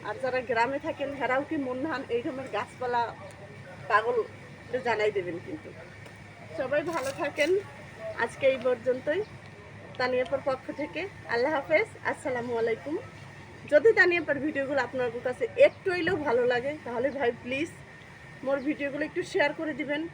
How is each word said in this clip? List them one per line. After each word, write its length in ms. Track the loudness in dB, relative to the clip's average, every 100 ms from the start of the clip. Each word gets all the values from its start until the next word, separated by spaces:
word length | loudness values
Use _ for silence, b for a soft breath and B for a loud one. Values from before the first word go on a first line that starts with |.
আর 120 | -8 -4
যারা 200 | -2 -2
গ্রামে 380 | 0 2 2 0
থাকেন, 340 | -4 -4 -4
হেরাও 300 | -2 0 0 0
কি 80 | -2
মন 280 | -2 -2 -2
হান 180 | -4 -2
এই 120 | -2
ধরনের 280 | -2 -6 -4
গাছপালা 640 | -4 -4 -6 -2 0 0 -4 -14 -14 -16 -16 -16 -14 2
পাগল, 360 | 4 4 0 0 -6 -16 -16 -6
একটু 140 | -4
জানাই 320 | 0 2 2
দেবেন 280 | 2 -2 -6 -8
কিন্তু। 240 | -10 -10 -16 -16 -16 -18 -18 -18 -18 -12 -6
সবাই 260 | 0 0
ভালো 280 | 0 -2 -2
থাকেন, 380 | -2 -4 2 4 4 0 -14 -16 -12 -10 -2
আজকে 280 | -4 4 4
এই 100 | 4
পর্যন্তই। 580 | 2 2 2 0 2 0 -2 -8 -16 -18 -18 -16 -16 -2
তানিয়াপার 420 | 0 2 2 0 0
পক্ষ 260 | -2 -4 -6
থেকে 300 | -4 -4 -6 -8 -2
আল্লাহ 220 | 2 2
হাফেজ, 360 | 2 4 4 4 -2 -4
আসসালামু 520 | -4 -2 -2 0 0
আলাইকুম। 400 | 0 0 -2 -4 -6 -14 -16 -16 -18 -16 4
যদি 240 | 8 8
তানিয়াপার 460 | 8 8 6 2 0
ভিডিওগুলো 420 | 0 0 0 2
আপনার 280 | 0 0 -2 0
কাছে 240 | -4 -2 -2 8
একটু 340 | 8 8 -2
হইলেও 240 | 0 2 2
ভালো 320 | 2 4 4
লাগে, 300 | 4 0 -4 -4
তাহলে 240 | 0 0
ভাই 220 | 2 0 0
প্লিজ 260 | -4 -2 -2 -6 -18 -18 -20 -18 -18 -8
মোর 160 | 0 0
ভিডিওগুলো 460 | 0 0 -2 -2 -2
একটু 180 | -2
শেয়ার 300 | -2 4 2
করে 200 | 2 -4
দিবেন 340 | -4 -2 -2 -4